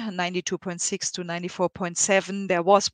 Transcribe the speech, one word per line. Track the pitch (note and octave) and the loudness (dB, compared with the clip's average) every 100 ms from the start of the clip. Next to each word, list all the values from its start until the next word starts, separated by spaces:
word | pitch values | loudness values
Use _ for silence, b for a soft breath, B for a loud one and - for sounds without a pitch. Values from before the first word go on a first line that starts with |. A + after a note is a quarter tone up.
| A3+ | -6
ninety-two | F3+ F3 F3+ - F3+ | -4 -2 -2 -4 -6
point | F#3+ F3 | -6 -6
six | - G3 - | -4 -4 -6
to | - | -6
ninety-four | F3 E3+ F3 - F3+ | -6 -6 -6 0 -2
point | - F3+ F3 | 0 -6 -2
seven. | - G3 F#3 G3 G3 | 4 4 2 -8 -2
There | F3+ | 0
was | E3+ G3+ - | 6 6 6